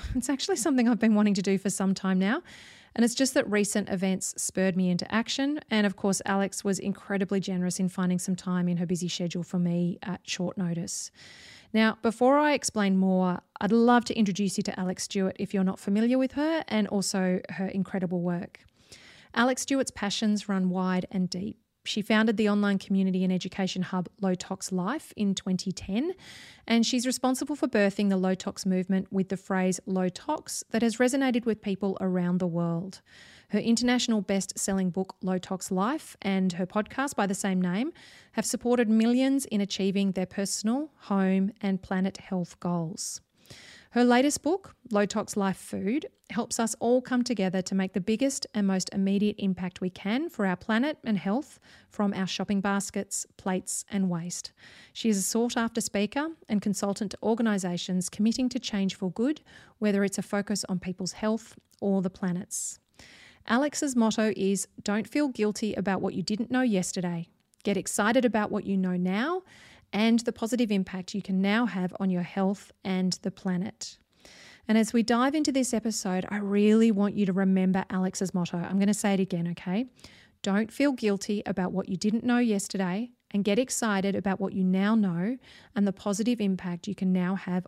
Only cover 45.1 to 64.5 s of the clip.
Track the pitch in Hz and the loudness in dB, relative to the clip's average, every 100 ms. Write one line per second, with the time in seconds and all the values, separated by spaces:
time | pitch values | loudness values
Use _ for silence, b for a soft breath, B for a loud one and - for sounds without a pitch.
45.1 | 220 - 214 196 185 - 202 190 277 - | -2 -4 -2 -2 -2 -6 -6 -2 -2 -4
46.1 | _ - 208 220 - 226 - 233 254 254 | _ -10 -6 -4 -2 -2 -2 2 2 2
47.1 | 247 240 214 190 185 185 190 190 202 180 | -2 0 0 0 0 0 0 0 -2 0
48.1 | 220 269 - - 214 196 190 - 196 196 | 0 0 -2 -6 -2 0 0 -2 -2 0
49.1 | 202 208 214 196 180 180 - 185 - 196 | 2 0 0 -2 -2 -6 -6 -8 -6 -4
50.1 | 247 339 - 196 180 - 220 285 294 233 | -2 -4 -2 -2 -2 0 0 0 -2 -2
51.1 | 202 196 233 - - B B B - 202 | -2 0 -2 -4 -14 B B B -2 -2
52.1 | 196 185 - 185 196 196 202 196 202 202 | 0 -4 -4 -2 0 0 0 -2 -6 -6
53.1 | - - - 196 185 - - - 202 190 | -8 -10 -8 -4 -4 -4 -8 -6 -2 -2
54.1 | 175 175 - - _ B B B - 226 | -2 -6 -10 -12 _ B B B -4 0
55.1 | 196 190 226 240 240 226 233 - 202 208 | 0 0 0 0 0 -2 -2 -4 -2 -2
56.1 | 277 311 330 - 208 208 196 202 196 196 | -2 -4 -8 -4 -2 0 -2 -2 -2 -6
57.1 | - 208 226 226 202 185 175 - 185 180 | -4 -2 0 2 0 -2 -4 -2 -2 -2
58.1 | - 214 233 254 262 - 202 190 - 185 | 0 0 2 -2 -4 -4 -2 -2 -2 -6
59.1 | 165 254 311 - B B B 214 202 202 | -2 -2 -2 -8 B B B 0 2 0
60.1 | - - 202 202 202 - 180 185 180 180 | -2 -4 -4 -2 -4 -4 -4 -6 -6 -8
61.1 | - 214 226 - - _ - 202 196 185 | -4 -2 -2 -6 -20 _ -6 0 0 0
62.1 | - 185 175 - - - - _ - B | -2 -4 -4 -6 -8 -8 -12 _ -20 B
63.1 | B B B - 240 294 - 294 247 220 | B B B 0 2 2 0 0 2 2
64.1 | 214 220 - 190 | 4 0 2 0